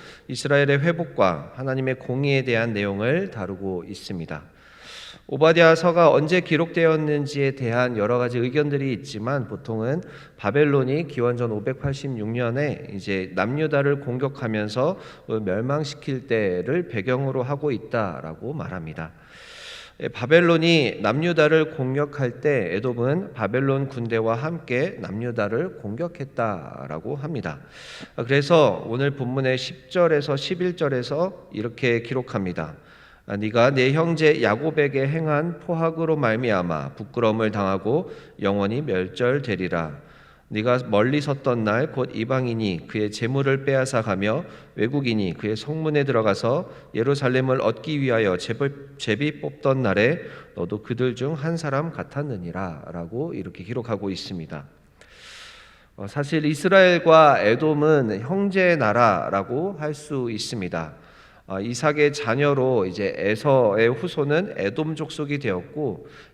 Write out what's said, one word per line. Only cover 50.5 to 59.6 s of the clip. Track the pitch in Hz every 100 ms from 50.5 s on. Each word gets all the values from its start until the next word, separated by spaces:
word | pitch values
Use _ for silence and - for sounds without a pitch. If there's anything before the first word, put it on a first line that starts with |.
너도 | - 87 -
그들 | - 117 127
중 | 117 131
한 | 156 156 165
사람 | 156 135 165
같았느니라."라고 | - - 139 147 107 87 85 95 78 76 85 85 113 160
이렇게 | - 90 85
기록하고 | 90 123 113 104 101
있습니다. | 92 - 92 78 78 71 _ _ _ - - - - - - - - _ -
어, | 101
사실 | 147 143 160
이스라엘과 | 151 151 190 190 185 175 165 160 151 123
에돔은 | 101 120 156 147 151 151 120 101
형제 | 120 196 202 190 180 165
나라라고 | 110 107 117 90 55 95 95 123